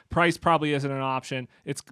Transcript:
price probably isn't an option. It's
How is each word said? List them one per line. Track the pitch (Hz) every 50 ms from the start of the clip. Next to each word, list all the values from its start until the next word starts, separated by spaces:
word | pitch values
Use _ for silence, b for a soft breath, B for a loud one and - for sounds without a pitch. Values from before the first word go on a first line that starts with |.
| b b
price | - 165 175 175 170
probably | - - 170 165 156 151 147 147
isn't | 139 139 139
an | 135 135
option. | 135 131 131 131 - - 135 131 123 b b b b
It's | - 143 - - -